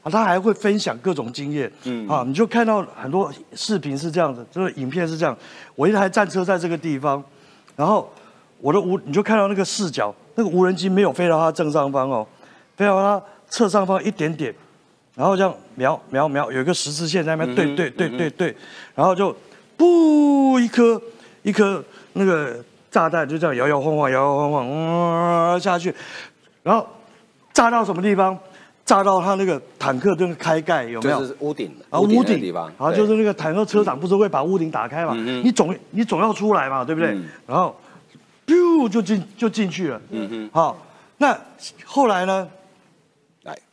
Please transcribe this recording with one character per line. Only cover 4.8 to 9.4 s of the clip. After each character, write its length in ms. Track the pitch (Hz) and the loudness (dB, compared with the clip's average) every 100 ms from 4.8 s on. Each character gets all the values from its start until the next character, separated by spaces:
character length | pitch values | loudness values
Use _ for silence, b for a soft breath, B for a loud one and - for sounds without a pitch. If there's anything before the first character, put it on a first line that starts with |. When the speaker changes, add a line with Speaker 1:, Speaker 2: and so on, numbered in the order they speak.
| 127 | -6
Speaker 1:
片 160 | 170 170 | -4 -4
是 120 | 160 | -2
这 80 | 160 | -4
样。 120 | 117 B B B - | -4 B B B 0
我 100 | 160 | 2
一 60 | |
台 160 | 208 196 | 2 0
战 180 | 214 190 | 0 0
车 120 | 185 | -2
在 160 | 180 185 | 0 -2
这 120 | 170 | -2
个 80 | 165 | -6
地 200 | 165 139 | -4 -4
方， 240 | 143 139 139 b b b b - | -4 -6 -8 b b b b -2
然 100 | 156 | 0
后 240 | 208 - b b b b _ | 0 -2 b b b b _
我 100 | 139 | 0
的 80 | 185 | 0
无， 180 | 180 190 | 0 -4
你 80 | - | -2
就 100 | 143 | -2
看 160 | - | 2
到 120 | 220 | 0